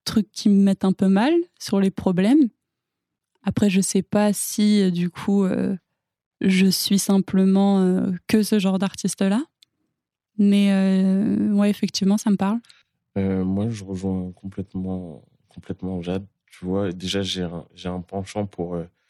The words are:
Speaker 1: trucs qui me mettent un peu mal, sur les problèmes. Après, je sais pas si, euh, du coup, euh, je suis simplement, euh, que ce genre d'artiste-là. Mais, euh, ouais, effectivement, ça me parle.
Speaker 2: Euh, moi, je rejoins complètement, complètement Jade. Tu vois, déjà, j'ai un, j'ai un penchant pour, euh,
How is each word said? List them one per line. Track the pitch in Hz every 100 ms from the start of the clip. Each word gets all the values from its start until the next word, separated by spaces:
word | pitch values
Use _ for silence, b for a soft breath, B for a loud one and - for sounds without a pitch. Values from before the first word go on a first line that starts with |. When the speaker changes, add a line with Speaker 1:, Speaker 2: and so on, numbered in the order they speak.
Speaker 1:
trucs | - 226 -
qui | - 214
me | 196
mettent | 196 190
un | 190
peu | 185 190
mal, | 196 254 339 349 _
sur | - 196
les | 196
problèmes. | - 190 180 196 294 247 - _ _ _ _ _ _ _ _
Après, | - - 208
je | 190
sais | 190 196
pas | - 208 208
si, | 202 - - 208 208
euh, | 185
du | 175 175
coup, | - - 196
euh, | 190 - 190 190 - _ _ _ _ _
je | 196 185 190
suis | 180 - 202
simplement, | - 196 - 190 190 196 196 196
euh, | 185 185 190 180 -
que | 220
ce | 202 214
genre | 190 190
d'artiste-là. | 196 - 190 - 196 214 320 _ _ _ _ _ _ _ _ 208
Mais, | 202 202 202
euh, | 196 190 190 190 190 202 202 214
ouais, | 202 208
effectivement, | 208 196 - 190 208
ça | 220
me | 196
parle. | 196 233 b b _ _ _ 101
Speaker 2:
Euh, | 95 95
moi, | 92 98 110
je | 110
rejoins | 95 95 95 95 92
complètement, | 90 98 98 90 95 92 92 90 69 _ _ _
complètement | - - 92 92 92
Jade. | 87 95 101 _ _
Tu | -
vois, | 92 98 101
déjà, | 90 90 101
j'ai | 95 92
un, | 90 85 -
j'ai | - 90
un | 90
penchant | 87 98 95 104
pour, | 104 - 87
euh, | 87 82 _